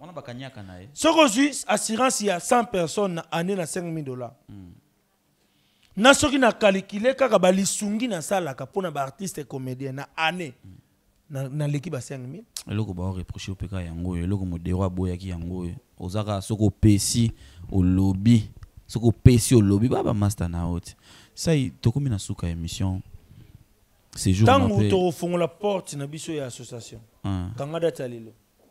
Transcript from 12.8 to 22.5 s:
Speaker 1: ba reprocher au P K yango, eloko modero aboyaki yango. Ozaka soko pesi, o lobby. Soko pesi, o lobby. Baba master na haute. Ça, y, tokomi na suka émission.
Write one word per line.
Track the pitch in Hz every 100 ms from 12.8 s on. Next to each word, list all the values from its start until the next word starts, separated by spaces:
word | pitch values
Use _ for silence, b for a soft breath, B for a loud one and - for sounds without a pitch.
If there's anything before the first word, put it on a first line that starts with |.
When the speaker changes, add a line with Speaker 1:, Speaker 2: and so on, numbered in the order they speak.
| 107
Speaker 1:
ba | 90 92
reprocher | 92 85 - -
au | 95
P | 90
K | 95
yango, | 87 82 90 90
eloko | 87 101
modero | 92 85 87 90
aboyaki | 95 90 92 87 95
yango. | 87 85 92 87 92 _ -
Ozaka | - 104 104 101
soko | - 104 107
pesi, | - 110 101 - - 117 - B B B
o | 98
lobby. | 90 92 95 95 107 120 104 - - - -
Soko | 117 117
pesi, | - - 120 -
o | 123
lobby. | 101 101 120
Baba | - -
master | 107 101 104 87
na | 85 85
haute. | 87 - - b b b
Ça, | - 170
y, | 156 127
tokomi | - 120 143 139
na | 104
suka | - 104
émission. | 87